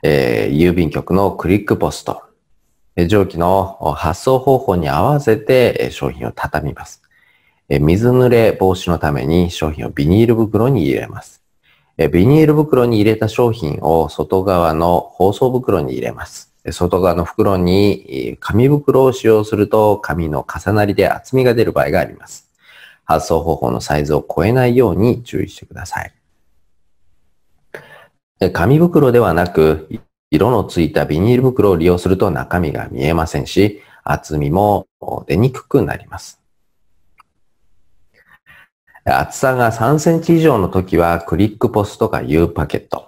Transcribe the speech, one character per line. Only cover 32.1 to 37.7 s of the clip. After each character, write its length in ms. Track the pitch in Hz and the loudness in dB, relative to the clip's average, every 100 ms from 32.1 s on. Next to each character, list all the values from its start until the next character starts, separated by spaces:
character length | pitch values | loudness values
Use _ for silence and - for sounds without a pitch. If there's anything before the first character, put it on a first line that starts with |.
| 92 | 0
と 140 | 101 | 0
中 280 | 73 - 87 | -2 -4 -2
身 140 | 82 | -2
が 160 | 57 57 | -6 -10
見 140 | 57 69 | -4 -2
え 80 | |
ま 120 | 85 80 | 0 -2
せ 140 | 73 | -6
ん 80 | 64 | -4
し、 340 | - 104 - _ _ | 0 0 0 _ _
厚 340 | - 73 - 76 | -6 -6 -4 -4
み 140 | 73 | -2
も 360 | 87 104 101 - _ - - - | 0 2 0 -4 _ -12 -12 -4
出 120 | 90 | 0
に 160 | 127 | 0
く 160 | - - | -2 -2
く 120 | 143 | -2
な 120 | 73 - | -2 -6
り 100 | - | -12
ま 120 | - | -18
す。 220 | - - _ _ _ _ _ _ _ _ _ _ _ _ _ | -18 -20 _ _ _ _ _ _ _ _ _ _ _ _ _